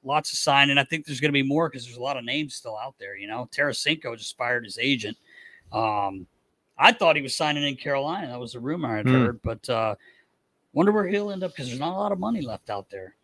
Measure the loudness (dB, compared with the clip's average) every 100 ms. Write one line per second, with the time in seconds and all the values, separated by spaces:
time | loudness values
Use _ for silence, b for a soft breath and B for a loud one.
0 | 2 0 0 0 4 6 6 4 2 -4
1 | -6 0 2 4 2 2 0 -2 -14 -6
2 | -4 -4 -4 -4 -4 -8 -10 -10 -10 _
3 | -14 -12 -8 -8 -6 -2 0 0 -2 -2
4 | -4 -10 -12 -6 -2 -2 -4 -2 0 0
5 | -2 -10 B B B B _ 0 0 0
6 | -2 -4 -14 _ _ _ _ 4 6 6
7 | 4 4 0 -2 0 0 -2 -4 -2 -2
8 | -2 -4 -6 -8 -10 -8 -4 -2 -2 0
9 | 4 6 4 0 -6 -6 -2 0 0 -2
10 | b b b _ _ _ _ 4 4 4
11 | 2 0 -2 -4 -6 -6 -6 -4 -4 -2
12 | -2 -2 -2 -2 -4 -8 -6 -8 -8 -14
13 | -14 _